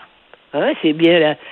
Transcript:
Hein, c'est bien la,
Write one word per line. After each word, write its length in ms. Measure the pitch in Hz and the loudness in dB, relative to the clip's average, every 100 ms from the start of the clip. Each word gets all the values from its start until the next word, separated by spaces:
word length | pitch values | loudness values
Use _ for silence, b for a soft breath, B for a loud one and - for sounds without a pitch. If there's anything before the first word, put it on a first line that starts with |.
| - _ _ - _ | -18 _ _ -20 _
Hein, 180 | 143 214 311 | -4 -4 -2
c'est 100 | 165 | -2
bien 260 | 151 165 175 | 0 2 4
la, 160 | 151 143 B | 2 -2 B